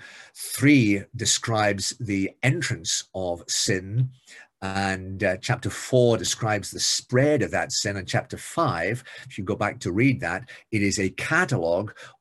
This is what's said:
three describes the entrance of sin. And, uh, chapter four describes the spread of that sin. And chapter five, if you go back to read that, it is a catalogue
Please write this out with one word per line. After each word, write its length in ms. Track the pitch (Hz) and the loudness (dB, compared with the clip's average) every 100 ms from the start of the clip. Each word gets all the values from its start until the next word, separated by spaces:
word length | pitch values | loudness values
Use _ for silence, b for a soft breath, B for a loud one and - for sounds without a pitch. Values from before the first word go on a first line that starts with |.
| B B B | B B B
three 680 | - - - 139 143 107 101 - | -14 -10 2 6 6 6 2 -2
describes 800 | - 101 - - 110 104 98 - - | -4 -2 0 0 2 2 0 -4 -6
the 300 | 107 98 95 - | -4 -2 -2 0
entrance 600 | 127 165 139 113 101 - - | 0 0 -2 -4 -4 -4 -6
of 280 | 92 92 85 - | -6 -4 -6 -4
sin. 600 | - - 95 95 113 131 B B B B _ | -2 0 0 -2 -2 -2 B B B B _
And, 600 | 95 95 98 95 92 95 | -6 -2 -2 -2 -6 -2
uh, 140 | 101 92 | 0 0
chapter 320 | - 120 104 | 0 -2 -2
four 460 | - - 127 120 113 | -8 0 4 6 4
describes 540 | - - 113 104 90 | 0 -2 0 -2 -4
the 80 | - | -4
spread 640 | - - - 123 147 151 | -2 -2 0 2 4 4
of 80 | 90 | 2
that 220 | 90 82 | -2 -2
sin. 240 | - 104 101 | -2 -2 -4
And 100 | 95 | -2
chapter 300 | 107 - - | -4 -4 -10
five, 680 | - - 160 85 90 127 B B 131 | -6 -2 0 0 -2 -4 B B -14
if 100 | - | -8
you 60 | |
go 140 | 98 101 | -4 -2
back 240 | 104 120 | -2 -2
to 100 | 98 | -2
read 300 | 92 135 131 | 2 4 2
that, 280 | 85 92 123 B B | -2 -6 -8 B B
it 140 | 107 | 0
is 160 | 101 95 | 0 2
a 100 | 95 | -2
catalogue 840 | - - 160 185 104 85 87 107 B B B | -2 0 0 2 0 2 0 0 B B B